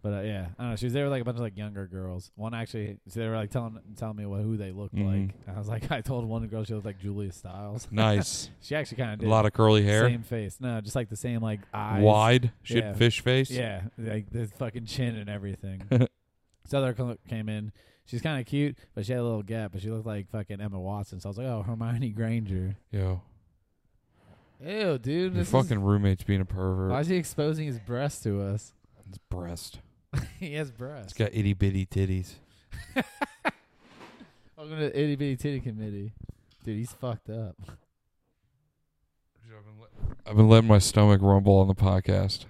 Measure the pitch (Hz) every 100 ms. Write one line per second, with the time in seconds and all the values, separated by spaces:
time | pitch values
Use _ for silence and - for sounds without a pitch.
0 | 104 101 107 101 90 90 120 104 123 135
1 | 143 135 120 120 113 98 104 101 95 92
2 | 92 90 - - 110 117 113 113 104 98
3 | - 113 113 113 104 131 113 110 - 104
4 | 113 107 101 98 107 110 98 92 101 104
5 | 101 98 98 - - 98 104 110 - 135
6 | 107 123 117 113 113 110 107 110 104 98
7 | 101 101 101 - 90 92 104 110 - 104
8 | 110 101 - - - - - 151 139 117
9 | 120 107 107 110 107 - 110 107 101 107
10 | 120 120 110 117 101 - 127 113 104 131
11 | 107 107 123 117 110 107 - 107 107 104
12 | 104 107 110 127 120 - - 120 107 101
13 | 117 - 123 131 131 127 117 95 104 -
14 | 113 107 101 117 110 - 120 113 110 -
15 | 123 110 104 104 101 95 98 95 98 127
16 | 127 _ _ _ _ _ - 139 131 117
17 | 123 117 - 110 107 107 107 - _ _
18 | _ 120 160 143 120 143 147 131 - -
19 | 110 123 120 110 101 113 104 92 104 113
20 | 110 104 95 110 101 101 104 98 92 104
21 | 101 95 98 101 131 113 101 113 117 120
22 | 123 104 113 117 104 92 95 98 _ 104
23 | 95 92 - _ _ _ _ _ _ _
24 | _ _ _ - _ _ 143 208 196 135
25 | 117 160 185 185 - 127 131 107 98 101
26 | 101 95 - 98 92 95 95 95 95 123
27 | 160 185 160 - 151 156 151 117 98 123
28 | 143 - 113 98 98 104 - _ _ _
29 | 95 92 _ 92 87 85 - - - _
30 | _ 123 - - 180 147 143 113 127 147
31 | 95 - 104 110 101 92 98 95 92 98
32 | 95 92 90 - _ _ _ - - 262
33 | - - 285 - 311 - _ _ - -
34 | - - - _ _ - 151 156 147 -
35 | 151 139 143 127 147 135 120 107 107 101
36 | 104 - - - _ _ - 107 117 -
37 | 127 117 - 113 104 - - - _ _
38 | _ _ _ _ _ _ _ _ _ _
39 | _ _ _ _ 113 110 104 107 110 -
40 | - - - 107 110 113 113 104 - -
41 | 104 98 98 98 98 98 95 95 98 95
42 | - 95 95 -